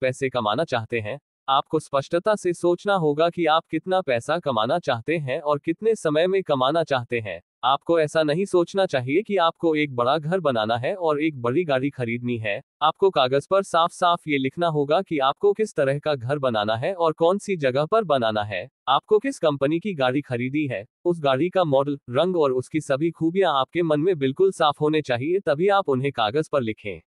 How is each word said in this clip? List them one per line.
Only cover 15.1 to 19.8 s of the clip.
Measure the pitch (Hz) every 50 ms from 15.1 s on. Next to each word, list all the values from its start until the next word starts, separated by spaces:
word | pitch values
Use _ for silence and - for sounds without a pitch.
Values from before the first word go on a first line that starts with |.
| 165 143
आपको | 131 135 147 - - 202 202
किस | - 214 208 -
तरह | - 143 135 139 147
का | - 156 147
घर | 131 113 123 143 151
बनाना | 131 127 113 107 104 107 110
है | 117 131 175 196
और | 175 170 160 156
कौन | - 165 170 190 202
सी | - - 196
जगह | 165 143 131 123 139 151
पर | 156 214 226 220
बनाना | 160 147 131 120 110 107 107 104
है, | 104 104 90 92 131 _ _ - -
आपको | 131 147 - - 208 208
किस | - 277 269 -
कंपनी | - 156 143 139 139 143 160 170